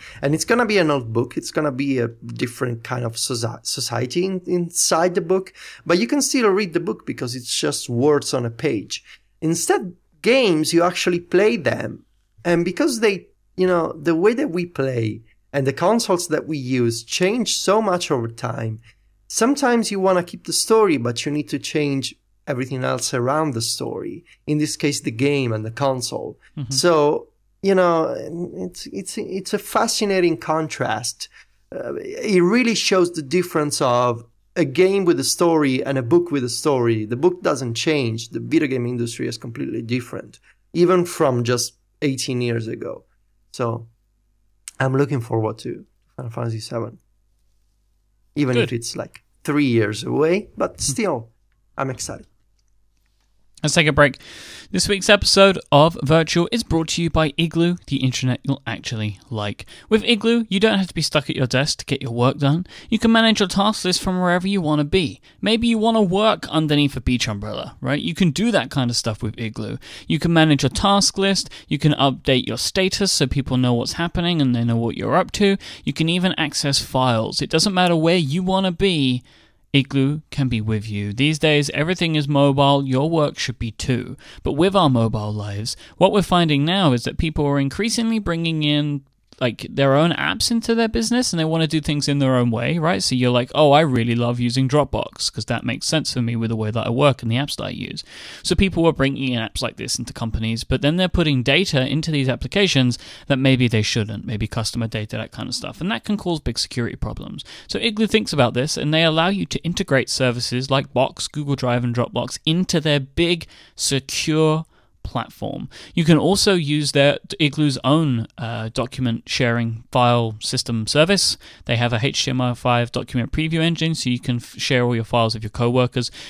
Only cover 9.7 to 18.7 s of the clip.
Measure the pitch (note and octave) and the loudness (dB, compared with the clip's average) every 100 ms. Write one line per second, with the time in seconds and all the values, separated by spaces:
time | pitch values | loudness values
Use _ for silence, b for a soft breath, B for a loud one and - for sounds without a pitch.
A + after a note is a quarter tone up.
9.7 | F#4+ G3 - _ _ - C4 A#3 D#3 D3+ | 0 -2 -12 _ _ 2 4 4 2 2
10.7 | E3+ F3 F3 - F3 F3 F3+ G#3+ A#3 B2+ | 2 2 2 0 -2 0 2 4 2 0
11.7 | A2 - - _ _ _ _ E3+ E3+ E3+ | -2 -4 -10 _ _ _ _ 0 2 2
12.7 | F3 D4+ A#3 A3 G3 - _ _ - F#3 | 0 0 2 0 0 -6 _ _ 0 2
13.7 | F3 D#3+ - E3 E3 G3+ A#3+ C#4+ E3+ F3 | 2 0 -2 0 4 4 2 0 -2 -4
14.7 | - C3+ B2 A2 A2 b _ _ C#3 C3+ | -2 -2 0 -2 -4 b _ _ -2 0
15.7 | C3+ F3 A#3 - F3+ - D#3 - D3+ B2+ | 2 2 2 2 0 0 -2 -2 -6 0
16.7 | B2+ A#2+ A#2 - - F#3 A#3+ G3+ - - | 2 2 0 -6 0 0 0 -2 -2 2
17.7 | G#3 G#3+ F3+ - C#3 A2+ A2+ A#2+ A#2 A2+ | 2 2 0 0 -2 -2 -6 -8 -6 -6